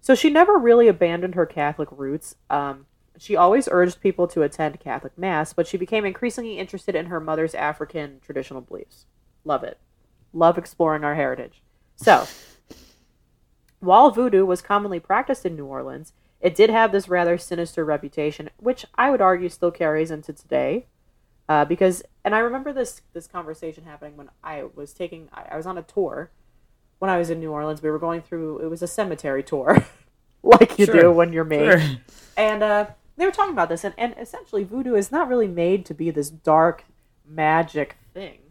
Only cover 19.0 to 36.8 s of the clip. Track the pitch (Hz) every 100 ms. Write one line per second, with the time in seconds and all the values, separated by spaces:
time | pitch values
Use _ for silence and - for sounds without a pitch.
19 | 262 254 190 180 180 - 175 170 160 156
20 | 160 156 156 151 _ 135 131 208 - _
21 | _ _ _ _ - 151 147 170 185 180
22 | - _ 202 214 233 262 277 269 240 -
23 | _ 175 - 180 156 156 160 156 160 147
24 | 147 147 139 _ 156 151 131 - 143 _
25 | 170 165 156 - - 151 175 180 165 -
26 | 170 135 170 _ _ _ _ _ _ _
27 | 190 180 165 165 160 151 151 151 156 151
28 | 165 170 - 170 156 151 160 165 175 -
29 | 196 156 147 135 - 147 131 156 - _
30 | _ _ _ _ - 233 - - 202 170
31 | 170 170 170 165 160 151 151 175 151 127
32 | _ - _ - 214 214 214 208 208 -
33 | _ - 381 403 403 254 170 170 196 -
34 | 240 - 233 494 - 208 190 240 247 220
35 | 196 294 277 247 208 170 170 196 - 147
36 | 165 151 143 160 - 156 165 170